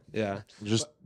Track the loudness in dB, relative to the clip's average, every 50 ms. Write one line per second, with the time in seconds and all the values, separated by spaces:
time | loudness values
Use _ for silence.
0 | _ -6 -4 -2 -2 -2 -2 -6 -8 -14 -16 -10 0 2 2 2 2 0 -6 _
1 | -14